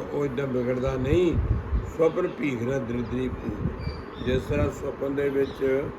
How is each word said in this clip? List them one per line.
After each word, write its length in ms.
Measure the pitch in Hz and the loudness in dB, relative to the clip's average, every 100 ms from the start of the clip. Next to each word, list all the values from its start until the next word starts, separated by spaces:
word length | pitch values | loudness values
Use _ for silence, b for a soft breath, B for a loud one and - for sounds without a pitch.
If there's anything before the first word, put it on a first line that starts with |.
| 135 | 0
ਉਹ 120 | 147 | -2
ਏਦਾਂ 220 | 143 123 135 | -2 -2 0
ਵਿਗੜਦਾ 480 | 127 123 127 131 | 0 0 0 0
ਨਹੀਂ। 400 | 131 131 165 175 131 - - - - - - | 0 4 6 6 4 2 0 0 -2 -2 4
ਸਵਪਨ 300 | 160 165 180 | 4 4 -2
ਭੀਖ 340 | - 147 120 | 0 -2 0
ਨਾ 160 | 120 139 | 0 -2
ਦਰਿਦਰੀ 500 | 117 123 117 127 127 | -2 -4 -2 -2 -2
ਕੂਪ। 400 | - 117 - - - - - - - | -2 -6 -2 -2 -2 -6 -6 -10 -6
ਜਿਸ 180 | 127 131 | 0 0
ਤਰ੍ਹਾਂ 280 | - 147 143 | 0 0 0
ਸੁਪਨ 440 | - 139 - 139 | -2 -6 -4 -2
ਦੇ 140 | 139 143 | 0 2
ਵਿੱਚ 560 | 139 135 - 135 135 147 | 2 0 0 2 2 0